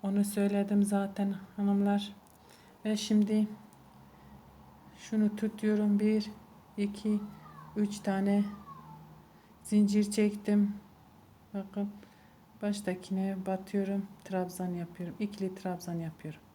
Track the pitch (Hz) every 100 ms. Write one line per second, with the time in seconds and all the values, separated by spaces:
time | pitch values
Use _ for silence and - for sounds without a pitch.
0 | 196 202 202 208 202 202 202 208 202 202
1 | 196 196 202 196 - - 202 202 202 202
2 | 202 - - - - - - - 214 214
3 | - 214 208 214 208 - - - - -
4 | - - - - - - - - - -
5 | - 220 214 208 220 - 214 214 208 202
6 | 208 214 214 - - - - - 202 -
7 | 220 208 208 - - - - - 208 -
8 | - 196 202 202 202 - - - - -
9 | - - - - - - - 208 202 208
10 | 208 208 208 208 - 208 202 - - -
11 | - - - - - 202 196 - 202 202
12 | - - - - - - 208 202 - 185
13 | - 190 190 190 190 190 190 202 196 196
14 | 196 - - 185 180 185 185 175 170 -
15 | 175 165 208 - 190 190 190 175 175 170
16 | 165 160 156 156 -